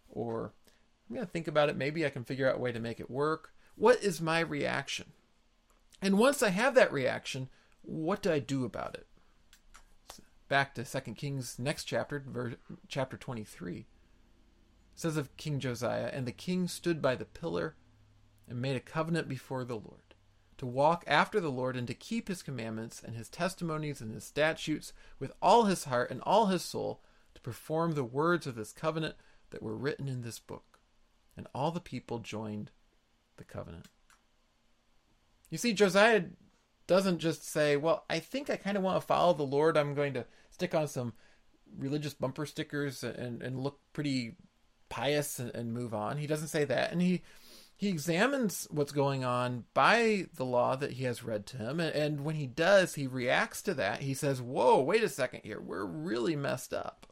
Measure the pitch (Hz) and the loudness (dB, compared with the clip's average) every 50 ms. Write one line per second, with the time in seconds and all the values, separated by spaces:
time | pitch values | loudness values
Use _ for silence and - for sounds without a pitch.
0 | _ - - 123 117 117 113 113 117 - - - _ - - _ _ _ _ _ | _ -12 -8 -6 -4 -4 -4 -4 -6 -8 -10 -16 _ -20 -20 _ _ _ _ _
1 | _ - 233 262 208 - - 170 156 165 151 151 147 151 147 156 131 143 151 165 | _ -10 -8 -8 -6 -6 -6 -6 -4 0 4 4 4 4 2 0 -2 -2 -2 0
2 | 151 135 - 135 117 - 135 127 135 131 - - 123 123 117 113 117 117 110 - | -2 -2 -2 -4 -6 -6 -2 0 2 2 2 2 0 -2 -2 -4 -4 -6 -6 -8
3 | - - 120 135 147 156 160 - - - - - - - - - 208 233 247 - | -10 -6 -2 -2 0 0 0 -2 -6 -12 -20 -20 -20 -20 0 6 6 6 6 6
4 | - 202 160 156 165 160 165 165 165 151 151 139 131 123 123 135 139 - - - | 4 0 0 0 0 2 2 2 2 0 -2 -2 0 0 0 -2 -2 -4 -8 -8
5 | - - - _ _ _ _ _ _ _ _ _ _ _ _ _ _ _ - - | -10 -12 -20 _ _ _ _ _ _ _ _ _ _ _ _ _ _ _ -8 -2
6 | 190 196 196 196 240 277 277 - 240 202 175 202 247 277 240 254 190 170 - 143 | 0 4 4 6 6 6 6 4 4 2 4 4 2 6 8 8 8 8 6 2
7 | 123 117 110 117 - - - 135 131 - - - _ _ _ _ - - 143 156 | 0 0 0 -2 -6 -6 -6 -6 -8 -10 -12 -18 _ _ _ _ -12 -10 -6 -4
8 | 156 170 208 208 - 190 156 143 120 139 135 135 123 98 - - - - - - | -2 -2 -2 0 0 2 2 0 0 0 -2 -2 -2 -2 -4 -6 -8 -8 -8 -12
9 | - - - - - _ _ _ _ - - - _ - - - - - - - | -14 -18 -20 -20 -20 _ _ _ _ -20 -20 -20 _ -20 -20 -20 -20 -20 -20 -20
10 | _ - - - - - - - - - 143 139 135 - - 123 113 - - 131 | _ -20 -20 -20 -20 -20 -20 -18 -4 0 2 2 2 0 -4 -8 -8 -6 -6 -6
11 | - 120 110 - 147 143 139 135 120 - - - 120 147 165 - - - - 113 | -6 -8 -8 -8 -6 -6 -6 -6 -6 -8 -8 -6 -4 -4 -4 -4 -6 -4 -2 -2
12 | 117 - 147 143 135 123 117 120 123 117 - - - - - - - - - 143 | -2 -4 -6 -8 -8 -8 -8 -6 -6 -6 -8 -10 -14 -16 -18 -18 -14 -8 -4 -4
13 | 131 - - - - - 127 110 104 - - - 175 175 160 113 110 - - - | -4 -4 -6 -10 -10 -8 -8 -8 -10 -12 -12 -12 -10 -10 -10 -10 -12 -16 -20 -20
14 | - - - - - _ _ - - _ _ _ _ _ _ _ _ _ - - | -20 -20 -20 -20 -20 _ _ -20 -20 _ _ _ _ _ _ _ _ _ -10 -6
15 | - 165 151 156 135 - - - - 151 147 131 139 127 117 117 123 110 113 113 | -4 -2 -2 -2 -4 -4 -8 -10 -6 -4 -4 -2 -2 -4 -4 -2 -2 -2 0 -2
16 | 117 120 - 131 123 120 - - - 185 180 185 180 170 - - - 175 170 143 | -2 -4 -4 -4 -6 -6 -8 -6 -4 -2 0 0 0 -2 -4 -4 -2 -2 0 2
17 | 139 131 127 - 107 - - - 170 165 170 170 160 160 - - - - - - | 2 0 0 0 -4 -10 -10 -8 -6 -4 -2 -2 -4 -4 -6 -12 -20 -20 -20 -20
18 | - - - - - - _ - - - 117 120 127 135 135 120 - - - 160 | -20 -20 -20 -20 -20 -20 _ -20 -14 -10 -6 -4 -2 -2 -2 -4 -6 -4 -4 -4
19 | 160 165 170 160 - - 135 123 - - 135 127 123 120 120 104 - - - - | -2 0 0 -2 -2 -4 -6 -8 -8 -8 -6 -6 -6 -6 -8 -8 -10 -12 -18 -20
20 | - - - _ _ _ _ _ _ _ - - 135 123 120 135 143 160 170 170 | -20 -20 -20 _ _ _ _ _ _ _ -14 -10 -8 -4 2 4 4 4 4 2
21 | - - 143 160 190 - - 208 170 147 127 123 127 131 123 127 120 113 120 - | 2 4 4 4 4 4 2 0 0 0 0 0 -2 -2 -2 -2 -4 -6 -6 -8
22 | - - 226 233 - - 180 - - - 135 120 110 113 113 110 113 117 - - | -8 -6 -6 -4 -4 -4 -8 -8 -8 -8 -8 -6 -6 -6 -6 -6 -8 -10 -12 -14
23 | - - 113 117 110 - - - 175 185 - - 180 160 156 151 151 147 139 - | -12 -10 -10 -10 -10 -10 -4 -2 -2 -2 -2 -4 -4 -4 -4 -4 -4 -6 -6 -8
24 | 113 110 113 - - - - 143 151 160 156 - - 156 151 - - - - - | -8 -10 -10 -10 -12 -4 0 2 2 2 2 0 -2 -4 -4 -4 -6 -10 -16 -20
25 | - - - - 135 131 - - - 175 214 240 226 196 180 - - 143 127 120 | -20 -20 -12 -10 -10 -10 -4 2 6 8 8 8 8 6 4 0 0 0 0 0
26 | 127 - 127 - - - 180 220 226 190 185 165 - - - 110 104 104 110 - | 0 0 -4 -4 2 4 6 6 6 6 4 0 0 -4 -4 -4 -4 -4 -6 -8
27 | - - _ - _ _ - - - 127 107 - - - 156 160 170 170 156 147 | -12 -20 _ -20 _ _ -20 -14 -12 -10 -10 -10 -6 -2 0 0 2 2 0 0
28 | 127 117 127 139 156 175 175 160 - 139 113 113 107 - - - 160 160 156 160 | -2 -2 0 2 2 4 2 2 0 -4 -8 -8 -10 -10 -8 -4 -2 -2 0 0
29 | 160 - - - - - - - - - - - - 110 110 110 123 147 - - | -2 -4 -6 -10 -18 -20 -20 -20 -20 -16 -12 -10 -8 -6 -6 -4 -4 -4 -4 -4
30 | 139 139 127 123 117 117 107 - - - - - - _ _ _ _ _ _ _ | -4 -6 -6 -6 -6 -8 -10 -12 -12 -14 -14 -14 -16 _ _ _ _ _ _ _
31 | _ _ _ _ _ _ _ 95 87 - - 117 143 165 165 175 - - 131 123 | _ _ _ _ _ _ _ -16 -14 -10 -6 -4 -2 -2 -2 -4 -8 -10 -12 -12
32 | - - 123 117 - - 107 107 110 107 104 107 120 - - _ _ _ _ _ | -8 -8 -8 -8 -6 -8 -8 -8 -8 -6 -8 -8 -10 -12 -16 _ _ _ _ _
33 | _ _ _ _ _ _ _ - 143 - - 95 92 87 82 85 - - _ _ | _ _ _ _ _ _ _ -20 -18 -14 -12 -12 -12 -12 -14 -16 -18 -20 _ _
34 | _ _ _ _ _ _ _ _ _ _ _ _ _ _ _ _ _ _ _ _ | _ _ _ _ _ _ _ _ _ _ _ _ _ _ _ _ _ _ _ _
35 | _ _ _ _ _ _ _ _ _ _ 165 160 - 240 202 180 208 185 175 196 | _ _ _ _ _ _ _ _ _ _ -6 -2 -2 0 4 4 4 6 8 8
36 | 214 233 226 202 165 - - - - - _ _ _ _ _ _ _ - 135 196 | 8 8 6 4 2 -2 -8 -18 -20 -20 _ _ _ _ _ _ _ 2 4 4
37 | 190 190 175 156 156 165 151 - - - - 156 151 147 147 143 151 165 156 - | 4 4 2 2 0 0 -2 -2 -6 -4 0 2 4 4 4 4 4 2 2 2
38 | - - 156 165 - - - 269 285 - 214 - - 196 208 196 185 190 180 156 | 0 -2 -4 -4 -4 -4 -6 -6 -4 -4 -4 -4 -2 -2 0 0 2 2 0 0
39 | - - 147 143 160 180 170 151 143 131 139 143 156 165 151 151 143 147 139 143 | 2 2 4 6 6 4 4 4 0 0 2 4 4 6 6 4 2 2 0 0
40 | 143 139 127 120 110 - - - - - - - 185 175 180 160 151 139 - 135 | -2 -2 -2 -4 -6 -8 -12 -20 -20 -20 -8 -6 -4 0 0 0 0 -2 -4 -4
41 | 123 117 - - - - - _ _ _ _ _ _ - - - 135 135 143 151 | -6 -6 -8 -12 -16 -20 -20 _ _ _ _ _ _ -18 -10 -8 -4 -2 -2 -2
42 | 147 143 - - 135 131 131 160 151 - - 156 156 - 151 143 143 139 127 - | -2 -6 -4 -4 -4 -4 -2 -4 -8 -6 -6 -6 -6 -4 -4 -4 -2 -4 -4 -6
43 | 127 117 - - 120 123 120 - - 127 131 127 131 - - _ _ _ - 160 | -6 -6 -6 -6 -6 -6 -6 -6 -6 -6 -4 -4 -4 -4 -6 _ _ _ -6 -4
44 | 147 143 135 127 117 113 - - - - _ _ _ _ _ _ _ - - 120 | -2 0 0 0 -2 -4 -8 -14 -20 -20 _ _ _ _ _ _ _ -12 -6 -2
45 | 120 143 147 147 143 - - - 123 117 - 117 120 117 113 123 123 110 113 104 | 0 0 2 0 0 -2 -4 -6 -6 -6 -6 -6 -4 -4 -4 -4 -4 -4 -4 -2
46 | 104 113 127 147 151 143 156 151 165 147 - 156 147 - - 123 - - - 175 | -2 -2 -2 -2 -2 -2 -2 -2 -2 -2 0 0 2 2 2 0 0 0 2 2
47 | 180 180 180 170 - - - - - - - - - - - - 196 208 180 151 | 4 4 2 0 -2 -8 -20 -20 -20 -20 -20 -20 -20 -20 -8 -4 -2 -2 0 0
48 | 139 170 165 180 226 269 285 269 233 185 - - - - 160 147 143 - 143 143 | 0 0 2 4 4 2 2 2 0 0 0 -4 -8 -4 -2 -2 -2 0 2 2
49 | 139 139 135 131 127 123 123 123 123 123 123 120 - - - 131 139 170 208 233 | 2 2 2 0 0 0 0 0 0 0 -2 -4 -8 -2 2 4 6 6 6 6
50 | 233 220 214 190 160 - - - 131 127 123 120 120 123 131 135 139 - - 127 | 6 4 2 2 -2 -4 -6 -6 -2 2 2 4 4 4 2 0 -2 -4 -4 -2
51 | 131 123 113 - 123 113 110 107 98 - - 123 110 - 151 175 165 151 - 147 | -2 -2 -4 -4 -4 -4 -4 -4 -4 -8 -8 -8 -6 -4 -2 -2 -2 0 0 0
52 | 151 147 151 139 139 160 156 151 143 127 117 160 165 185 202 190 180 - - 151 | 0 0 0 -2 -2 -2 -2 -2 -4 -4 -2 2 6 8 8 8 8 6 2 -4
53 | 139 127 127 131 120 123 139 175 220 220 - - - 202 156 127 98 101 117 - | -4 -4 -2 -2 0 2 2 2 0 0 -4 -6 -4 -4 -2 0 0 0 0 -2
54 | 139 135 131 - 151 139 135 127 120 123 139 175 120 175 226 156 131 151 202 233 | -4 -4 -4 -2 0 0 0 -2 -4 -4 0 4 6 6 6 6 6 4 2 2
55 | 220 180 - - 127 - - - - 107 101 - - - - - 208 180 160 156 | 2 0 0 -2 -4 -4 -4 -8 -10 -10 -10 -10 -8 -8 -6 -6 -6 -6 -6 -6
56 | 156 185 220 240 226 175 151 143 139 131 127 139 - - - - - - - - | -4 -4 -2 0 0 0 0 0 -2 -2 -2 -4 -4 -6 -6 -6 -6 -8 -10 -14
57 | - - | -18 -20